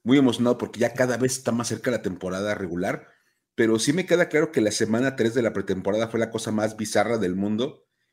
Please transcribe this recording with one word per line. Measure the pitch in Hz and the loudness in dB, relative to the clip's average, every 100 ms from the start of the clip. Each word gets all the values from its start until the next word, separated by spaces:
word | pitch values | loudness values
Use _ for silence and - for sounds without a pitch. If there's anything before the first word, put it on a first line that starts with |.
muy | 110 139 | 2 6
emocionado | 131 113 120 120 | 6 4 2 0
porque | 104 104 | -2 -2
ya | 117 | -2
cada | 127 127 117 | 2 0 2
vez | 127 | -2
está | - - | -2 -2
más | 117 117 | -2 -2
cerca | 107 131 | -4 -2
la | 113 | -2
temporada | 101 87 92 95 104 98 | -4 -6 -6 -4 -4 -4
regular, | 92 85 95 151 - _ _ _ _ - | -4 -4 -4 -4 -10 _ _ _ _ 0
pero | 113 110 | 2 4
sí | 123 | 2
me | 160 180 | 0 2
queda | 175 175 | 2 4
claro | 151 160 | 0 0
que | 135 | 2
la | 107 | 0
semana | - 107 113 135 131 | 2 0 2 0 0
tres | 113 | 0
de | 123 | 0
la | 110 | 0
pretemporada | 98 98 92 92 104 113 | -2 -2 -2 -2 -2 0
fue | 113 | -2
la | 110 | -2
cosa | 110 113 | -4 -4
más | 107 107 110 | -2 -2 -2
bizarra | 110 107 104 117 | -2 0 2 0
del | 92 92 | 0 -2
mundo | 101 107 135 - _ _ _ | -2 -2 -4 -8 _ _ _